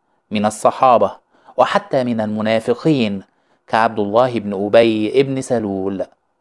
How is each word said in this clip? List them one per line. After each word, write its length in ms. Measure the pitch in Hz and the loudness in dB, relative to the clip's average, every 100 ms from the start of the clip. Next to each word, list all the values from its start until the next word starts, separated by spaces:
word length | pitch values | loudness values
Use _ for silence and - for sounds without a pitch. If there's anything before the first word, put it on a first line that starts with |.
| _ _ - | _ _ -8
من 160 | 107 104 | -4 -2
الصحابة، 640 | - 123 - 131 113 98 - _ _ _ - | 0 -2 2 4 4 2 -4 _ _ _ -2
وحتى 480 | 123 - - 139 | 0 0 -2 -4
من 160 | 123 113 | -2 -2
المنافقين 1000 | 107 107 107 113 120 117 160 143 110 98 - _ _ _ _ | -4 -4 -2 0 0 -2 0 0 0 -4 -10 _ _ _ _
كعبد 320 | 113 113 110 | 0 0 0
الله 420 | 101 110 127 117 | 0 0 0 -2
بن 260 | 101 98 104 | -6 -6 2
أبي 560 | 113 117 110 107 127 | 4 4 2 0 0
بن 180 | 135 131 | 0 -2
سلول. 640 | 131 120 104 98 95 98 87 _ _ _ | -4 -4 -2 -4 -4 -6 -8 _ _ _